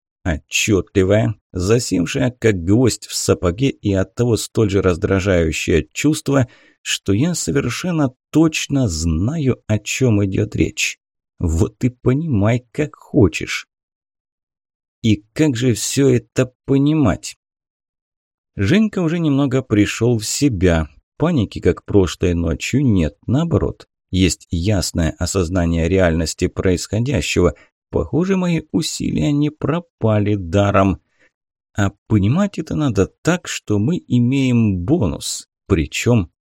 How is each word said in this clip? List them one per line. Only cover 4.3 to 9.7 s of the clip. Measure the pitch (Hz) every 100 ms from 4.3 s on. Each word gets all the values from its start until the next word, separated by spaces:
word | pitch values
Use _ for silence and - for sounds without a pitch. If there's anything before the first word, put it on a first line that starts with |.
| 107
столь | - 123 104
же | 95
раздражающее | 92 85 92 95 98 87 80 78 - 82 -
чувство, | - 147 151 - 139 120 - _ _
что | - - -
я | 101 170
совершенно | 160 - 139 123 - 180 160 131 - _
точно | 151 160 - - 139 117
знаю, | 78 82 78 110 165 131 -
о | -